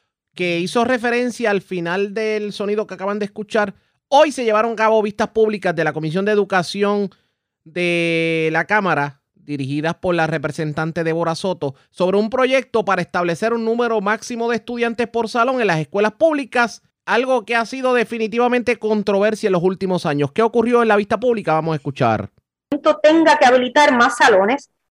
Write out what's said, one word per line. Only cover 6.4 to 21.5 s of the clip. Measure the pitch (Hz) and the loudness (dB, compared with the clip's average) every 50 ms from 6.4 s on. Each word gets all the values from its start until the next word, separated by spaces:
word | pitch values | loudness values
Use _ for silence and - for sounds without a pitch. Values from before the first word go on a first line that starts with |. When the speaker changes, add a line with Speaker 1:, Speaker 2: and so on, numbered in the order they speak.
| 196 196 196 185 170 - - 196 202 202 208 208 202 190 - _ _ _ _ _ _ _ _ _ _ | 0 0 0 -2 -2 -2 -2 -2 0 0 0 0 -2 -6 -8 _ _ _ _ _ _ _ _ _ _
Speaker 1:
de | 160 156 180 175 175 175 170 170 170 165 165 165 165 165 160 160 160 | -12 -6 -4 -2 0 0 0 0 0 0 0 0 0 0 0 0 0
la | 160 160 147 | 0 -2 -2
Cámara, | - 202 214 196 180 156 143 143 143 135 _ _ _ _ | 0 0 0 2 2 0 0 -2 -4 -6 _ _ _ _
dirigidas | _ _ 143 147 139 135 131 143 151 151 165 170 | _ _ -10 -8 -6 -6 -4 -4 -4 -4 -4 -4
por | - - 185 175 | -4 -4 -2 0
la | 170 160 | 0 0
representante | 156 165 156 135 156 143 - 160 156 143 165 160 165 160 175 165 | -2 -2 -4 -4 -6 -6 -6 -6 -6 -4 -4 -4 -4 -4 -4 -4
Débora | 165 160 165 170 165 165 | -2 -2 -2 -2 -4 -4
Soto, | - - 190 180 - 151 139 135 _ _ _ | -4 -4 -6 -6 -4 -6 -8 -8 _ _ _
sobre | _ - 180 185 190 | _ -2 0 0 2
un | 202 220 220 | 2 0 0
proyecto | 247 254 262 254 262 269 254 - - 226 208 | 0 0 0 2 2 0 -2 0 -2 -2 0
para | - 190 175 | 0 0 -2
establecer | 170 - - 180 175 175 170 - 214 226 | -2 -2 -2 -2 -2 -2 -2 -2 -2 -2
un | 233 233 226 | -2 -2 -2
número | 226 226 233 240 233 226 214 | -2 -2 0 0 0 -2 -2
máximo | 190 202 214 214 - - 247 233 233 233 | 0 -2 -2 -4 -6 -8 -8 -6 -4 -2
de | 240 | -4
estudiantes | 220 226 - 247 233 233 233 233 - 240 | -4 -4 -6 -6 -4 -4 -2 -2 -4 -4
por | 226 - 226 226 | -4 -2 -4 -4
salón | 220 - 240 226 262 262 254 | -2 0 0 0 0 0 0
en | 226 | 0
las | 190 165 160 | 0 0 0
escuelas | 156 - - 202 208 214 | -2 -4 -2 0 0 0
públicas, | 208 - 311 330 302 285 269 - - 247 240 208 - - _ _ _ _ - | 0 2 2 2 2 0 -4 -2 0 0 0 0 -2 -10 _ _ _ _ -4
algo | - 196 226 262 262 262 240 196 | -2 0 0 2 2 0 0 0
que | - 240 | 0 -2
ha | 233 226 | -2 -2
sido | 214 262 262 254 254 247 | -2 -4 -4 0 0 2
definitivamente | 247 220 - 233 226 220 214 220 233 240 247 247 247 214 247 240 | 2 0 0 -2 -4 -4 -2 0 0 0 2 2 0 0 -2 -2
controversia | 226 - 214 220 214 196 - 202 196 202 220 214 - - | -2 -2 -2 -2 0 0 0 2 2 2 0 0 0 0
en | 208 190 | 0 0
los | 175 165 | 2 2
últimos | 185 190 - 196 185 185 170 - | 0 0 -2 -2 -2 -2 -2 -2
años. | 170 147 143 143 135 | -2 -2 0 -2 -2
¿Qué | - - 226 | 0 0 0
ocurrió | 226 226 240 226 240 240 240 233 | 2 2 0 2 2 2 2 4
en | |
la | 220 208 | 4 2
vista | 208 214 - 233 202 | 2 2 0 -2 -2
pública? | 240 254 233 214 - 160 | 0 0 -2 -2 0 0